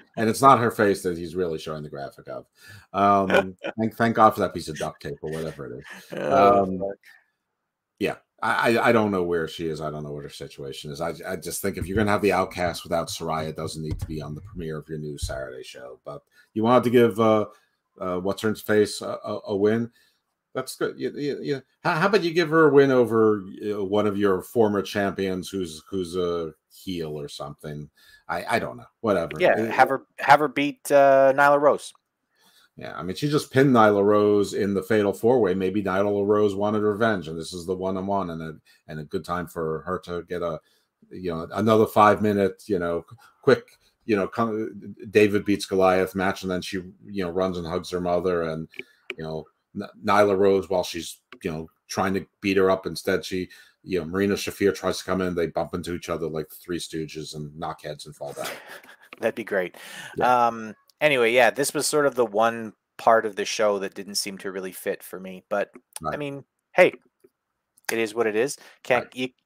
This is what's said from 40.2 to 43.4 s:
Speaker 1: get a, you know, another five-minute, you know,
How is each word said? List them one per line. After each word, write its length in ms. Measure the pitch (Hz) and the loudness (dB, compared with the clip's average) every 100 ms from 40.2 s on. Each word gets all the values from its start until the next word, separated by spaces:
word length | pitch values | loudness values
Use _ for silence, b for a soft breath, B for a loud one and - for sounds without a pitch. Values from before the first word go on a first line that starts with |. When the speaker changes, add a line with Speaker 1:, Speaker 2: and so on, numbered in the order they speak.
Speaker 1:
get 180 | 85 87 | -8 -8
a, 160 | 85 78 _ _ _ _ _ | -6 -8 _ _ _ _ _
you 240 | 95 90 | -10 -8
know, 140 | 80 82 | -6 -8
another 340 | 98 107 110 104 | -2 2 4 4
five-minute, 800 | 113 104 92 107 101 98 - - | 6 4 6 2 2 0 -2 -4
you 140 | 95 | -4
know, 240 | 87 85 - 117 b b | -2 -4 -8 -20 b b